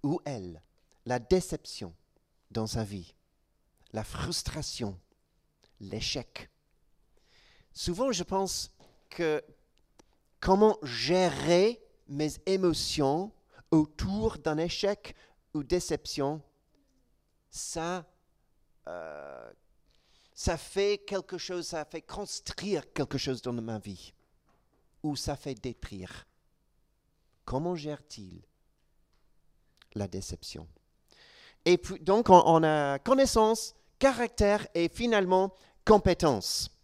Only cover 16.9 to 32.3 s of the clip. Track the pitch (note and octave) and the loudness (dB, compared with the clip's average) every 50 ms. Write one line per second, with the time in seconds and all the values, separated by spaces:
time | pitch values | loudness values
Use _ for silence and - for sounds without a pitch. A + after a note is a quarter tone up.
16.9 | _ _ _ _ _ _ _ _ _ _ _ _ - - - - - E3+ E3 E3+ | _ _ _ _ _ _ _ _ _ _ _ _ -14 -14 -12 -10 -8 -6 -6 -6
17.9 | F3+ F#3 D#3+ _ _ _ _ _ _ _ _ _ _ _ _ _ _ _ _ - | -6 -8 -10 _ _ _ _ _ _ _ _ _ _ _ _ _ _ _ _ -12
18.9 | E2+ F2+ D#2+ D#2+ D2+ D2+ C#2 C#2+ C2+ B1 A#1 A1+ G1+ _ _ _ _ _ _ _ | -12 -12 -12 -12 -14 -14 -16 -16 -16 -16 -18 -20 -20 _ _ _ _ _ _ _
19.9 | _ _ _ _ _ _ _ _ _ - - - F3 D#3 - - - G3 G3+ G3+ | _ _ _ _ _ _ _ _ _ -6 -4 -4 -4 -4 -8 -8 -2 -2 0 0
20.9 | G#3 G3+ - - G3+ F#3+ E3 - F#3 F3 - - F#3 F3+ E3+ - F3+ D#3+ D3+ _ | 0 -2 -6 -6 -6 -6 -6 -6 -10 -10 -8 -8 -8 -8 -8 -6 -8 -8 -10 _
21.9 | - E3 - - - G3 G#3 - - - _ - - - E3+ G#3 G3+ D#3 - - | -12 -14 -14 -12 -10 -10 -10 -10 -10 -12 _ -12 -12 -10 -6 -4 -4 -4 -4 -8
22.9 | _ - C#3+ - - C3+ - C#3 C3 A#2 - B2 A#2+ A#2+ A2+ A2+ A2+ G#2+ F#2+ G#2 | _ -6 -4 -4 -4 -6 -4 -4 -6 -6 -6 -6 -6 -6 -6 -6 -8 -8 -8 -12
23.9 | F#2+ F2 - - _ _ _ _ _ _ _ _ _ _ _ _ _ _ _ _ | -14 -14 -16 -20 _ _ _ _ _ _ _ _ _ _ _ _ _ _ _ _
24.9 | _ _ - D3+ D3 C3 - - C#3+ - - D3 C3+ A2 - B2+ A2+ _ - - | _ _ -8 -6 -6 -4 -6 -6 -8 -6 -8 -10 -10 -8 -8 -10 -10 _ -14 -12
25.9 | G#2+ F#2+ F#2 F2+ - - - _ _ _ _ _ _ _ _ _ _ _ _ _ | -12 -12 -12 -12 -14 -18 -20 _ _ _ _ _ _ _ _ _ _ _ _ _
26.9 | _ _ _ _ _ _ _ _ _ _ _ - B2+ C3 D#3+ F3 F3+ E3 D3 D3+ | _ _ _ _ _ _ _ _ _ _ _ -6 -6 -4 -2 -4 -6 -6 -6 -8
27.9 | D3 C#3+ - _ - - G2+ F#2 E2+ E2+ - _ _ _ _ _ _ _ _ _ | -10 -10 -12 _ -18 -16 -16 -16 -18 -20 -20 _ _ _ _ _ _ _ _ _
28.9 | _ _ _ _ _ _ _ _ _ _ _ _ _ _ _ _ _ _ _ _ | _ _ _ _ _ _ _ _ _ _ _ _ _ _ _ _ _ _ _ _
29.9 | - A2 G2+ F#2 F2+ F#2+ G2 - - - - - - - D#2+ E2 - _ _ _ | -8 -8 -8 -6 -8 -10 -10 -10 -12 -14 -14 -16 -16 -16 -16 -18 -20 _ _ _
30.9 | _ _ _ _ _ _ - - - - - - _ _ _ E3+ F3+ F3 - - | _ _ _ _ _ _ -20 -20 -20 -20 -20 -20 _ _ _ 4 4 4 2 -6
31.9 | F#3+ - D#3+ F3 G3 G#3+ A#3+ - | -12 -6 0 2 2 2 8 10